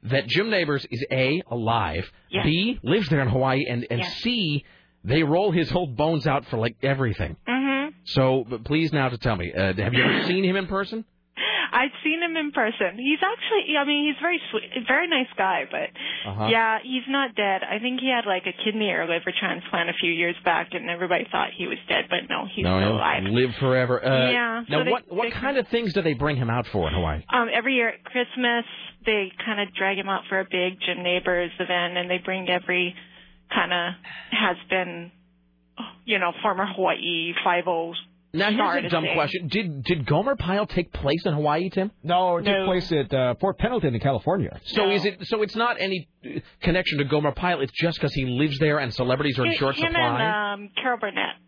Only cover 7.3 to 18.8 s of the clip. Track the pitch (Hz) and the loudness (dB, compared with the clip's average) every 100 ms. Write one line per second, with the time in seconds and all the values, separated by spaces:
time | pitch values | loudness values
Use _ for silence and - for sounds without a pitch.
7.3 | 78 - 254 269 269 294 - - - 131 | -6 -2 0 0 0 -2 -8 -2 2 4
8.3 | 131 113 120 120 151 160 151 131 117 123 | 2 0 -8 -2 0 2 2 0 0 -2
9.3 | 101 87 - 95 95 104 123 127 - - | 0 -2 0 0 2 0 2 2 2 0
10.3 | 180 190 190 180 196 196 226 - _ _ | 2 2 0 -2 -4 -2 -6 -10 _ _
11.3 | - - - - 240 277 - 311 330 339 | -6 -4 -2 0 0 0 -2 -2 -2 -2
12.3 | 320 294 277 220 226 185 196 262 302 381 | -2 -2 0 0 0 -2 0 -2 2 0
13.3 | 466 - 427 - 302 285 294 294 285 330 | -2 0 0 2 0 2 2 0 0 -2
14.3 | 349 - 214 185 262 226 269 339 302 247 | -2 -4 -6 -4 -8 0 0 2 0 0
15.3 | - 190 170 139 - - - - - 104 | 0 0 0 -2 -6 -6 -8 -10 -8 -6
16.3 | 98 107 226 226 220 254 254 254 277 269 | -2 2 4 4 0 -2 -6 0 0 0
17.3 | 214 202 190 - 208 240 254 262 247 202 | 0 0 0 -2 -4 -2 -2 0 0 0
18.3 | 185 190 180 220 214 | -2 -2 -2 -2 0